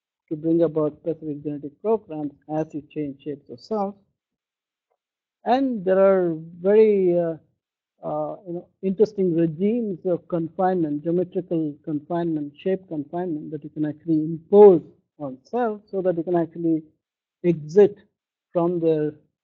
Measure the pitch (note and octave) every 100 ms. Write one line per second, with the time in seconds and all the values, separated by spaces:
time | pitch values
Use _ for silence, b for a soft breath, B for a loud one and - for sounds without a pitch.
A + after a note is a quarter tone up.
0 | _ _ _ D#3 D#3+ E3 E3 D3+ D3+ D3+
1 | E3+ D#3+ D#3 C#3+ D3 D3 D3 C#3+ G#3 A3
2 | G#3+ D#3 D3 C#3+ - D#3 D#3 D3+ C#3+ D#3
3 | D3 C#3 D#3 C#3+ - B2 - A3 G3 G3+
4 | _ _ _ _ _ _ _ _ _ _
5 | _ _ _ _ G3+ B3+ C4+ A3+ F3+ F#3+
6 | G3 F#3+ F3 D#3+ E3 F3 F3+ G#3+ G#3+ G3+
7 | F#3 F3 E3+ D#3+ _ _ _ _ _ _
8 | D#3+ D3+ D3+ D#3 F#3+ F3 - _ F#3+ G3
9 | G#3 G#3 F#3 E3 E3 D#3 G3+ A#3+ A3 F3
10 | F#3 E3 - F3 E3 - F#3 F#3 D#3 D3
11 | E3 F3 F3+ F#3 F3 E3 D#3 C#3+ - D3
12 | D3 F3 E3+ D#3 C#3+ C#3+ F#3+ F#3+ F#3 D#3
13 | C#3 F3 F3+ D3+ D#3 D3+ D3+ D#3+ D3+ D3+
14 | E3 D#3 D#3 E3 - G3+ G#3 E3+ - _
15 | _ - C#3+ B2+ _ A#3+ A#3 G#3 - G3
16 | F#3 E3+ D#3+ F3 E3 F3 E3 D#3+ D#3+ _
17 | _ _ _ _ F3 D#3 D3 F3+ G3+ -
18 | _ _ _ _ _ F3+ E3+ F3+ E3 D#3
19 | D3+ D3+ _ _